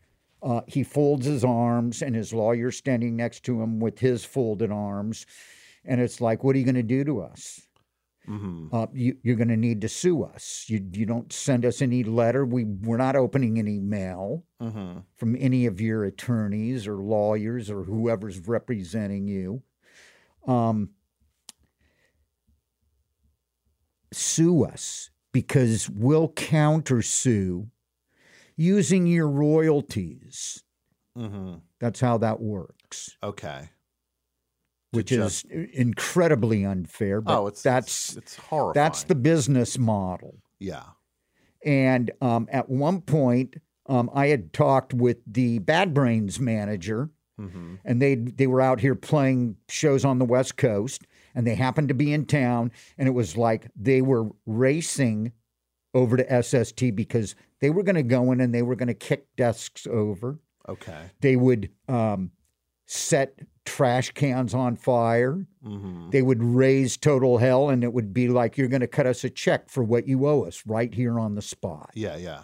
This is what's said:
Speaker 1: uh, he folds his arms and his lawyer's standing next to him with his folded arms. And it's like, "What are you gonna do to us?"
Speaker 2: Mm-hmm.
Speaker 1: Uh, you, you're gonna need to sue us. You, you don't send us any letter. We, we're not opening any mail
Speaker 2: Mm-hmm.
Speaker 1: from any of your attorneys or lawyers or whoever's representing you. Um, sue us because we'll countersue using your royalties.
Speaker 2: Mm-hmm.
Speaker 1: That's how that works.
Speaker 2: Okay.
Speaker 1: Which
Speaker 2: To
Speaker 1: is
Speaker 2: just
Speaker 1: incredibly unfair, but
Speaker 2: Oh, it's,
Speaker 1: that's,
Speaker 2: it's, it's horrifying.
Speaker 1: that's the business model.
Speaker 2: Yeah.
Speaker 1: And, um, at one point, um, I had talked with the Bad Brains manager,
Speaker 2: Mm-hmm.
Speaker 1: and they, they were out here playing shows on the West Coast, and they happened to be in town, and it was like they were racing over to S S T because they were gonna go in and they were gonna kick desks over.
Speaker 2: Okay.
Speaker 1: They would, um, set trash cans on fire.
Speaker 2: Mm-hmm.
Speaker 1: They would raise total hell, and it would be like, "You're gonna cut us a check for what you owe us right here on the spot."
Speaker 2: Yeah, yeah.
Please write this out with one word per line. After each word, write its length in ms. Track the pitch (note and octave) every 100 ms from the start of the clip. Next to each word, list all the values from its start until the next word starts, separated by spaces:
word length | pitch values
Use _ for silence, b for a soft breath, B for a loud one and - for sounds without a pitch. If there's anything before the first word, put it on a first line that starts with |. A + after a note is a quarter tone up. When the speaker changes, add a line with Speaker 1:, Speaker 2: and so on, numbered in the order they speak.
| _ _ _ -
Speaker 1:
uh, 200 | C#3 A#2+ -
he 160 | C#3+
folds 420 | - C#3+ C#3+ C#3+ C3
his 180 | C#3+
arms 580 | B2 A#2 A#2+ A#2+ A#2+ A2+
and 140 | D#3 A2+
his 180 | G2
lawyer's 440 | A2+ G#2+ A#2 B2 -
standing 400 | C#3 A#2+ A#2 A#2
next 260 | A#2 -
to 180 | - A#2+
him 200 | A2+ A2+
with 180 | A2+ -
his 240 | C3 A#2+
folded 480 | - C#3 A2+ G2 G#2+
arms. 540 | G#2 G#2 G2+ G#2 A2 - B B B B B
And 160 | - B2
it's 220 | A#2+ -
like, 240 | A#2 A2+ C3+
"What 100 | C3+
are 40 |
you 60 | B2+
gonna 160 | B2+
do 220 | A2 C3
to 180 | C#3+ A#2+
us?" 420 | C#2+ - - - _ _ _ _ _ _ -
Speaker 2:
Mm-hmm. 480 | G#2 G2+ E2 D#2+ A#2
Speaker 1:
Uh, 100 | A2
you, 240 | C3+ B2 -
you're 140 | A#2 A#2
gonna 200 | A#2 A2
need 240 | A#2 G#2+
to 80 | G#2+
sue 340 | - F3+ D#3+
us. 420 | F#2+ - - - -
You, 200 | G#2+ F#2+
you 140 | F#2+ G#2+
don't 260 | A#2 -
send 320 | - - B2 A#2+
us 160 | -
any 220 | C3 B2
letter. 420 | A2 A2+ A#2 B2+ C3
We, 180 | B2
we're 340 | G#2+ G2 A2 A#2
not 180 | C3 C#3
opening 420 | B2+ C#3 A#2+ A2+
any 220 | G#2+ G#2
mail 640 | G2+ G#2 F#2 F2+ G2+ D#3+ - -
Speaker 2:
Mm-hmm. 380 | A#2 G#2+ F#2 F2+ - -
Speaker 1:
from 200 | A2+ B2+
any 260 | C3+ B2+ A#2+
of 160 | F2+
your 220 | A2 A2
attorneys 840 | G2 - - A#2 G#2 G#2 A2+ C3 G2+
or 120 | G2+
lawyers 720 | G2 G#2+ G#2 G#2+ G#2+ B2 G2+
or 120 | G2+ F2+
whoever's 540 | A2 A#2 A2 G#2+ F#2
representing 840 | F2 A2+ - A2+ E2+ A2 G2+ G2+ G2+
you. 380 | G2 F#2 B2 _ _ b b b b b b -
Um, 440 | B2 A2+ G#2+ G2 _ _ _ _ _ - - _ _ _ _ _ _ _ _ _ _ _ _ _ _ _ _ _ _ _ _ _ _ _ _ _
sue 500 | - - - E3 E3+
us 460 | F#2+ - - - - _ _
because 580 | C3 - C3+ A#2+ A2+ -
we'll 380 | G2 B2 D#3 D#3+
countersue 1400 | - - D#3 D3+ D#3+ D#3 B2 - - B2+ G#2+ F#2+ F2+ G#2+ _ _ _ _ b b b b b
using 520 | E3+ G3+ C#3+ F#3 E3+
your 220 | E3+ D3+
royalties. 1300 | C#3 D3 D#3+ D#3+ D3 - - E2+ B1+ - - - - _ _ _ _ _ A#2+
Speaker 2:
Mm-hmm. 380 | A2 G2+ F#2 E2+ _ -
Speaker 1:
That's 220 | A#2+ -
how 180 | B2 A#2
that 220 | A2 A2
works. 760 | A2 G2 D2 - - - - -
Speaker 2:
Okay. 460 | G#2 G2 D2+ C2+ D#2 _ _ _ _ _ _ _ _ _ _ _ -
Speaker 1:
Which 180 | A#2 F#2+
Speaker 2:
To 120 | B2
Speaker 1:
is 200 | F#2 -
Speaker 2:
just 20 | -
Speaker 1:
incredibly 1200 | E3 E3+ C3+ A#2+ G#2 - F3+ E3+ C#3+ A2 G#2+ G2
unfair, 560 | F#2+ E2 - G#2 G2+
but 160 | A2 C3
Speaker 2:
Oh, 100 | G2+
it's, 140 | -
Speaker 1:
that's, 480 | C#3 B2+ A2+ - -
Speaker 2:
it's, 80 | -
it's 180 | - -
horrifying. 360 | - D#3 G2+
Speaker 1:
that's 300 | D3 D#3 -
the 100 | -
business 640 | D3+ C3+ E3 A#2+ C3 A#2 C3
model. 640 | A2+ G#2 F#2 F2+ - - _ -
Speaker 2:
Yeah. 260 | F#2+ D2 - _ _ _ _ _ _ _
Speaker 1:
And, 460 | D3+ C#3 C3 B2+ A2+ -
um, 260 | B2+ A#2 A2+
at 180 | C3+ -
one 320 | C3 D3 F#3+
point, 560 | - D3+ B2+ B2 C3 - _ _ -
um, 240 | B2+ A#2+ C#3
I 120 | C#3+
had 240 | C#3+ E2
talked 420 | - C#3+ C3+ -
with 240 | B2 B2 A#2 -
the 320 | G#2+ B2 A#2
Bad 340 | F#2+ D#3+ F#3+
Brains 460 | C#3+ B2+ A2+ G2+ G2+
manager, 720 | B2+ A2 G#2 G#2 F#2 A2 D3+ _ _ -
Speaker 2:
Mm-hmm. 360 | G2 F2 E2+ F#2+ -
Speaker 1:
and 160 | A#2+
they, 140 | C#3 C3+
they 320 | A#2+ G#2 C3
were 140 | B2+
out 180 | C3 C3
here 160 | C3+ B2+
playing 600 | - D3+ C3+ B2+ A#2+ G2 -
shows 340 | - D#3 C3+
on 140 | C3+ B2+
the 80 | B2+
West 320 | B2 C3 -
Coast, 460 | B2+ G#2 B2 - b b b B2+
and 100 | A#2
they 100 | G#2+
happened 340 | C3+ - C#3
to 40 |
be 180 | B2+ D3
in 140 | D3+ C3+
town, 460 | D3 B2 A#2+ A#2+ B B B
and 100 | C3
it 40 |
was 260 | B2 G2+ A2+
like 300 | A#2 A2 - -
they 260 | A2 C3
were 280 | C3 B2 A2 - -
racing 840 | A2 C3 D#3 E3 - B2+ G#2+ A2+ - _ _ _ _ _
over 240 | B2+ B2 B2
to 140 | -
S 220 | B2 A#2+
S 180 | B2+ A2
T 180 | - B2+
because 460 | G2 G#2 A#2 G2+ - b -
they 80 | C#3
were 140 | E3+
gonna 200 | G3 F3
go 280 | B2 B2+ B2+
in 100 | B2+
and 120 | B2
they 80 | A#2+
were 120 | A#2+ A#2+
gonna 180 | B2
kick 340 | A2+ - D3+ _ -
desks 500 | A#2+ A2 - - C#3
over. 520 | A#2 G#2 F#2 B2 D3+ _ _ -
Speaker 2:
Okay. 440 | - - D#2 F#2 -
Speaker 1:
They 140 | C#3 B2+
would, 340 | B2+ A#2+ F#2+ _ -
um, 440 | B2 A2 G2 F2+ _ _ _ _ _ -
set 540 | - - D3+ C3+ - - _ -
trash 460 | - C3 B2 -
cans 420 | - C#3 B2+ A#2+ A#2+
on 200 | B2 A#2
fire. 720 | - B2 A#2 A#2 B2+ F3 F#3 _
Speaker 2:
Mm-hmm. 460 | A#2 G2+ G2 F2 E2+
Speaker 1:
They 140 | C3+
would 200 | C3 A#2
raise 540 | A#2 B2 C3 C3+ B2+ -
total 400 | D3+ C3+ C3 A#2+
hell, 320 | B2+ B2+ C#3+
and 140 | B2+
it 100 | A#2+
would 200 | A#2+ G#2
be 140 | F#2+ B2
like, 300 | B2 A#2 -
"You're 100 | C3
gonna 200 | C3 A#2+
cut 200 | - B2+
us 160 | A#2+
a 60 | B2+
check 400 | - F#3 C#3+ -
for 140 | C#3
what 240 | A2+ A#2+ C3
you 200 | C3 C#3+
owe 160 | D3
us 200 | F2 - G#2+
right 280 | A2 A#2+
here 260 | G#2+ B2 A#2
on 160 | A2 G#2
the 60 |
spot." 500 | - - G2 D2+ D2+
Speaker 2:
Yeah, 240 | G#2+ G2+ D#2
yeah. 240 | F2 C#2+